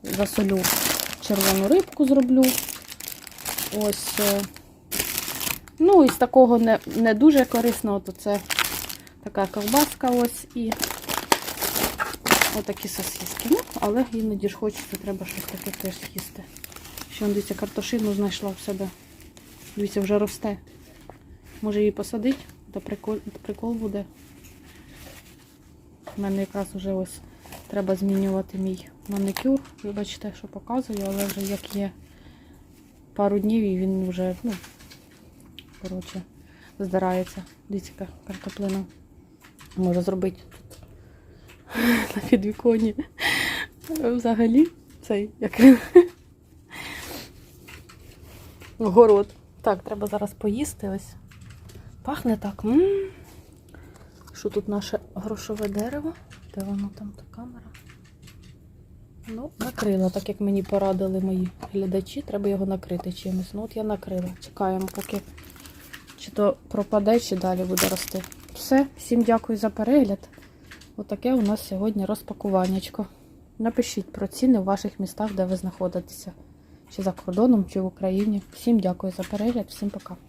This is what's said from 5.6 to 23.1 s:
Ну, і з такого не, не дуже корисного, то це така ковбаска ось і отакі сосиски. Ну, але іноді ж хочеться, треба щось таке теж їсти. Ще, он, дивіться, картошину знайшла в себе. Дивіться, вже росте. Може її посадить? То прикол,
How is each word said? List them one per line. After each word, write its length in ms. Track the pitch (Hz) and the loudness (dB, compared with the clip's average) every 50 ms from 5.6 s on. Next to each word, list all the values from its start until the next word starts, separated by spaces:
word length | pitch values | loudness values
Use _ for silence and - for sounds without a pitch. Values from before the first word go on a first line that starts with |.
| - - - - | -12 -20 0 4
Ну, 260 | 311 370 403 359 285 | 6 10 10 10 10
і 40 | 247 | 8
з 80 | - | 6
такого 420 | - 254 240 - 262 254 233 240 233 | 4 0 6 10 8 10 10 8 6
не, 200 | 226 226 220 - - | 6 4 4 2 0
не 280 | - - 226 226 226 220 | -4 0 2 4 4 6
дуже 300 | 214 269 320 294 277 247 | 8 8 8 10 8 4
корисного, 560 | - - 233 226 240 226 - - 214 202 190 | 4 2 2 2 2 0 0 -2 -2 -2 -2
то 120 | - - | -4 -8
це 280 | 185 - - 208 202 202 - - - - - - - - - - - - - - - - - | -14 -6 -2 -2 -2 -2 -2 -2 -2 -2 0 -2 -4 -8 -8 -10 -12 -16 -16 -20 -20 -14 -14
така 220 | 208 - 208 196 | -8 -2 -2 -2
ковбаска 640 | 190 - 208 202 208 240 285 294 - - - - 254 | -2 -2 -4 -2 4 4 4 4 4 0 -2 0 2
ось 360 | 247 247 240 240 - - - - - | 2 2 2 0 -2 -6 -14 -10 -8
і 180 | 247 233 226 - - - - - - - - - - - - - - - - - - - - - - - - - - - - - - - - - - - - - 220 | -6 -4 -4 -4 -4 -6 -8 -8 -10 -8 -6 -6 -6 -2 -2 -2 -2 -2 -10 -8 -6 -6 -4 -2 -2 -2 -4 -4 -4 -6 -6 -6 -8 0 0 2 2 2 0 0 -4
отакі 300 | 196 - 196 - - 196 | -4 -4 -6 -6 -6 -8
сосиски. 600 | - - 180 - - - 185 - - - - 233 | -6 -6 -6 -8 -8 -10 -10 -10 -10 -8 2 2
Ну, 80 | 311 453 - - - - | 2 2 2 -6 -6 -2
але 240 | - 208 208 247 262 247 | 0 2 2 2 0 0
іноді 360 | 226 226 220 220 208 190 190 202 | -2 -4 -2 -2 -2 -2 -2 -4
ж 80 | - | -4
хочеться, 400 | - 220 214 208 - - - 190 185 | -2 -6 -6 -6 -6 -12 -10 -12 -10
треба 240 | - 202 196 185 185 | -8 -8 -8 -8 -8
щось 180 | 180 - - - | -10 -10 -10 -10
таке 260 | - - 190 - 202 | -10 -10 -10 -10 -10
теж 240 | 190 - - 190 180 - - - - | -10 -8 -8 -8 -8 -8 -14 -14 -14
їсти. 280 | 180 - - - - - - - - - - - - - - - - - - - | -14 -14 -14 -16 -16 -18 -18 -18 -20 -20 -18 -18 -18 -18 -18 -16 -16 -16 -14 -8
Ще, 100 | - 214 | -4 -4
он, 80 | 208 | -2
дивіться, 220 | 202 202 196 - 208 | -2 -2 -4 -4 -6
картошину 600 | - 208 202 - - 202 - - 226 214 208 202 | -6 -6 -6 -6 -8 -6 -4 -2 -2 0 0 0
знайшла 360 | 196 202 196 185 - 208 202 | 0 -2 -2 -2 -4 -6 -8
в 140 | 185 - - | -8 -8 -8
себе. 220 | - 196 185 196 185 - - - - - - - - - - - - - - - - - | -8 -6 -6 -6 -8 -8 -14 -20 -20 -20 -20 -20 -20 -20 -20 -20 -20 -20 -20 -20 -12 -6
Дивіться, 240 | 208 202 196 - 202 | -4 -4 -2 -2 -2
вже 180 | 196 190 208 208 | 0 2 2 2
росте. 400 | 208 202 - - - 214 202 - - - - - - - - - - - - - - - - - - - - - | 2 0 -4 -6 -6 -6 -6 -8 -12 -20 -20 -20 -20 -20 -20 -20 -20 -20 -20 -20 -20 -20 -20 -20 -20 -20 -14 -8
Може 160 | - 214 208 208 | -6 -2 0 2
її 120 | 208 208 | 2 2
посадить? 480 | 196 - 202 - - 226 214 262 269 - - - - - - - | 2 0 -8 -6 -4 -2 0 0 0 -2 -6 -20 -20 -20 -20 -14
То 80 | - 196 | -14 -12
прикол, 360 | - - 208 202 - 214 | -8 -8 -10 -6 -4 -6